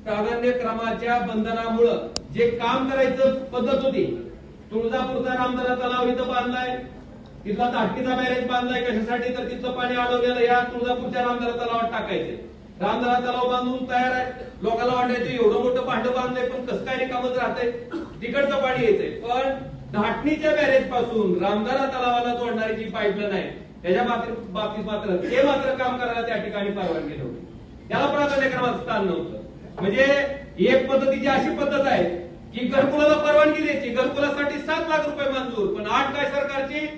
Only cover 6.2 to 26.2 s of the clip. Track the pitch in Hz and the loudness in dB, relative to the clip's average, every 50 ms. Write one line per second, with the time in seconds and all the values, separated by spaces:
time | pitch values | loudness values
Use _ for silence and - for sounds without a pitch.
6.2 | 247 247 247 247 247 247 247 247 254 254 254 254 254 - - - - - - - | -2 0 0 -2 -2 0 -2 -2 -2 -4 -4 -6 -8 -12 -16 -16 -18 -18 -18 -18
7.2 | - - - - - 202 202 202 240 247 - - 220 - - 262 254 254 254 254 | -18 -18 -18 -12 -6 -6 -2 0 0 0 0 0 0 0 -2 -2 -2 0 0 0
8.2 | 262 247 247 247 240 233 247 247 247 247 254 240 240 247 220 220 220 226 247 240 | 0 0 0 0 -2 0 0 0 0 0 -2 -2 -2 0 0 -2 -2 -2 -2 -2
9.2 | 240 247 254 262 254 254 247 - 262 254 254 247 247 247 247 247 247 247 247 247 | -2 -2 -4 -4 -4 -6 -6 -6 -6 -6 -4 -2 -2 -2 0 0 0 0 2 2
10.2 | 240 247 247 247 233 240 247 247 247 247 - 240 233 247 247 247 - - - 254 | 2 2 2 2 4 4 6 4 4 0 -2 -2 0 0 0 -2 -2 -4 -2 0
11.2 | 247 247 247 247 247 240 - - 240 233 233 233 233 226 233 220 202 - - 165 | 0 0 0 0 -2 -2 -2 -2 -2 -2 0 0 0 -2 -2 -4 -4 -2 -4 -4
12.2 | - - - - - - - - - - - - 175 202 233 247 247 247 247 247 | -4 -4 -8 -10 -12 -14 -16 -18 -20 -20 -8 -4 -2 0 0 0 2 2 2 2
13.2 | 240 247 247 247 247 247 247 247 247 247 254 254 254 254 247 247 247 254 247 254 | 2 0 0 0 0 2 2 2 0 0 -2 -4 -4 0 0 2 2 2 2 0
14.2 | 254 254 - - - - - - 180 208 233 226 240 247 247 247 247 247 233 - | -2 -4 -6 -10 -12 -14 -12 -4 -2 0 0 2 2 2 2 2 2 2 2 0
15.2 | - - 254 247 220 208 202 - 254 247 247 254 247 262 247 220 - 247 254 254 | -2 -2 0 4 4 4 4 4 2 2 2 0 0 0 -2 0 0 0 0 0
16.2 | 254 247 247 254 240 - - 262 247 - 214 - 233 254 262 254 254 262 247 247 | -2 -2 -2 -2 -2 -2 -2 -4 -4 -4 -4 -4 -4 -4 -2 -2 -2 -2 -2 -2
17.2 | 254 247 - 254 247 226 - 254 240 233 240 - - - - 330 - - - - | -2 0 0 0 0 -2 -2 -2 -2 -2 -2 -4 -8 -8 -8 -8 -8 -8 -12 -10
18.2 | - 240 - 285 285 277 277 262 269 262 262 254 240 220 196 - - - 226 - | -8 -2 0 2 2 2 2 2 2 0 2 2 4 4 4 4 2 -2 -4 -6
19.2 | - 233 247 254 269 269 269 269 - - - - - - - 208 214 220 - - | -2 -2 0 0 0 0 -2 -4 -6 -10 -12 -12 -12 -6 -2 0 0 0 0 0
20.2 | 269 294 311 294 302 302 294 294 294 262 262 262 - - 247 247 233 233 226 220 | 0 0 0 2 2 2 4 4 4 6 4 4 4 2 0 0 0 0 0 0
21.2 | 208 185 175 175 180 202 202 214 220 240 254 269 277 269 262 254 254 247 240 240 | 2 2 2 2 2 2 0 0 0 0 0 0 0 0 0 0 0 2 2 2
22.2 | 240 240 240 240 240 233 226 220 220 220 220 220 220 185 180 220 208 208 196 214 | 2 0 0 -2 -2 -2 -2 -2 0 -2 -2 -4 -4 -6 -4 0 0 0 0 0
23.2 | 208 202 196 185 - - - - - - - - - 170 185 240 240 233 - 214 | -2 -2 -2 -2 -4 -4 -8 -12 -14 -16 -18 -8 0 2 2 2 4 2 0 -2
24.2 | - - - - - 185 180 208 214 202 208 214 190 214 208 202 196 196 180 170 | -2 -4 -6 -8 -8 -8 -6 -4 -4 -4 -4 -6 -6 -4 -4 -4 0 0 0 0
25.2 | - - 240 254 277 294 277 269 262 262 262 247 254 247 247 240 247 233 233 240 | 0 0 2 4 4 4 4 2 2 0 0 0 0 -2 0 0 -2 -2 -2 -2